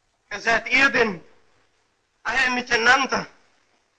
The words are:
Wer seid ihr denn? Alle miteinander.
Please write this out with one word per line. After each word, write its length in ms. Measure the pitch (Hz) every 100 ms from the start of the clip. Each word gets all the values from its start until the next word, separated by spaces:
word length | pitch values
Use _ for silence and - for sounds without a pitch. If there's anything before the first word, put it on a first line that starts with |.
| _ _ -
Wer 100 | 202
seid 280 | 208 226 220
ihr 200 | 262 269
denn? 340 | 247 220 170 - _ _ _ _ _ _ _ _ _
Alle 260 | - 240 254
miteinander. 760 | 247 - 226 226 269 262 214 160 _ _ _ _ _ _